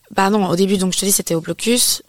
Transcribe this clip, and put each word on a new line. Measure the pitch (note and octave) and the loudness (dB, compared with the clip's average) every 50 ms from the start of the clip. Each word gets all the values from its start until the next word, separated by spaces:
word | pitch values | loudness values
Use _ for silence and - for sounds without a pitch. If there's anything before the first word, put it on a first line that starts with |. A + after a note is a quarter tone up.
| _ - - | _ -6 -2
Bah | - G3 G3 | 0 2 2
non, | G#3 G#3+ G3 F3+ | 2 2 2 0
au | E3+ | 2
début, | E3+ G3 F#3+ G3+ | 2 2 2 2
donc, | G3 F#3 F#3 F3 | 0 0 0 -2
je | - | -2
te | - | 0
dis, | G3 G3 | 0 0
c'était | - G3 - E3+ | 0 0 -2 -4
au | E3 | -4
blocus, | E3 - E3 - - A3 A#3+ B3 - - - - - | -4 -6 -8 -4 -2 0 0 2 2 0 -2 -4 -6